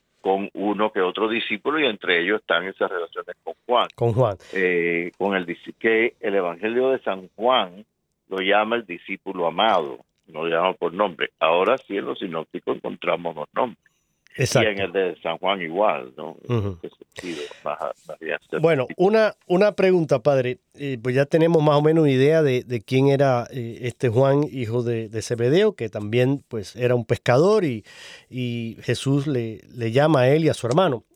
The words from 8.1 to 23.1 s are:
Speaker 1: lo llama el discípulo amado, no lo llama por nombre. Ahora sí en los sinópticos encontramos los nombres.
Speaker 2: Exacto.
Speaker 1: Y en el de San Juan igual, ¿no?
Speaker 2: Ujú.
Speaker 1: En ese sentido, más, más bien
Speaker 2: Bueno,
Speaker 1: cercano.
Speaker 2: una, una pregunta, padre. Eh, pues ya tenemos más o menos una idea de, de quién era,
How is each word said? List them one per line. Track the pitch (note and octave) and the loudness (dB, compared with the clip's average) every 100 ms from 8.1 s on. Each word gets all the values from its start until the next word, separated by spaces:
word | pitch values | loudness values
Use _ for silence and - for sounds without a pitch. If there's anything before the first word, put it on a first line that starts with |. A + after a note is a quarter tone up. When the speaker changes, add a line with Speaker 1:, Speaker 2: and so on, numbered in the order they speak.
| _ - | _ -8
Speaker 1:
lo | F#2+ | -4
llama | F#2+ G2+ G#2+ A#2 | 2 2 2 -2
el | G2+ | -6
discípulo | E2+ - F#2+ - F#2 E2+ | -12 -12 -12 -10 -4 -2
amado, | D#2+ A2 F#2+ D2 A#1+ _ _ _ | 0 2 2 0 -8 _ _ _
no | D#2 | -8
lo | E2 | -4
llama | E2 F#2 | 0 0
por | F2+ E2+ | -2 -4
nombre. | F2 G#2 D#2+ - - | -2 -4 -4 -8 -2
Ahora | D#2+ E2+ F#2+ C3 | 2 2 2 0
sí | - G2 | -4 -6
en | C3 | -6
los | C3 | -8
sinópticos | G2 E2 D#2 F#2 - C3 | -8 -8 -10 -8 -6 -6
encontramos | - G2+ E2+ E2+ E2+ D#2+ | -8 -8 -4 -4 -4 -10
los | D2 | -8
nombres. | - B2 F#2 _ _ _ _ _ - | -4 -4 -6 _ _ _ _ _ -4
Speaker 2:
Exacto. | B2+ C3 A2 | 0 2 2
Speaker 1:
Y | |
en | G2 | 0
el | F#2+ | -2
de | F#2+ F#2 D#2+ | 0 -2 -2
San | E2+ E2 | -6 -4
Juan | F#2 G2 | -2 -2
igual, | E2 F2 G#2+ D2 B1 C2+ | -2 0 0 0 -6 -14
¿no? | D#2 - - | -14 -12 -4
Speaker 2:
Ujú. | A#2+ G2+ F2 | -2 -2 -6
Speaker 1:
En | - | -12
ese | - - | -18 -20
sentido, | - F2+ D#2 D2 - | -14 -10 -10 -12 -10
más, | D2+ D#2 D#2 - - | -8 -6 -8 -10 -14
más | D2+ | -14
bien | D#2+ D#2 _ - | -8 -8 _ -2
Speaker 2:
Bueno, | D#3+ D3 B2 | 0 0 -2
Speaker 1:
cercano. | - F#3 | 0 2
Speaker 2:
una, | A3 G#3+ - - | 4 2 -2 -2
una | F3+ G#3 | 2 2
pregunta, | G3 F#3+ F3+ D3+ C3+ | 2 2 2 2 0
padre. | D3 C3+ B2 B2+ _ | 2 2 0 -4 _
Eh, | - C#3+ B2+ | -12 -8 -6
pues | G#2+ | -2
ya | B2+ | 0
tenemos | C#3 E3 E3 E3 | 2 4 4 4
más | D3+ D3 | 4 4
o | |
menos | D3+ D#3+ | 4 4
una | D3+ | 4
idea | C3 C#3 D#3+ | 4 4 4
de, | D3 B2 | 4 0
de | - B2 | -2 -6
quién | - C3 | -2 2
era, | C#3 | 4